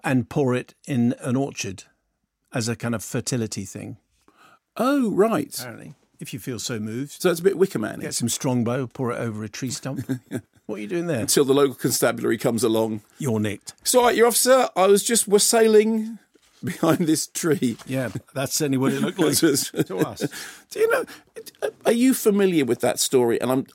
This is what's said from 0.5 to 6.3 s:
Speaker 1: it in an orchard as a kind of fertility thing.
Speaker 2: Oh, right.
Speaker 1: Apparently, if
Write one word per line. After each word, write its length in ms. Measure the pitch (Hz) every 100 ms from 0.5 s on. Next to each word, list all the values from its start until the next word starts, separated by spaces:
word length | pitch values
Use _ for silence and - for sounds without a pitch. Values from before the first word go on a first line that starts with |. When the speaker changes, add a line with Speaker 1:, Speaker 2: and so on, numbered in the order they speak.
Speaker 1:
it 200 | 123 - _ -
in 280 | 135 120 135
an 160 | 143 127
orchard 480 | 135 131 101 92 - _ _ _ _ _ _
as 160 | 135 113
a 80 | 117
kind 180 | 123
of 100 | 113
fertility 600 | - 131 - 127 110 -
thing. 340 | 98 104 104 113 _ _ _ _ _ _ _ -
Speaker 2:
Oh, 340 | 247 285 233
right. 440 | 160 214 196 - -
Speaker 1:
Apparently, 360 | 123 110 113 - _ _
if 140 | -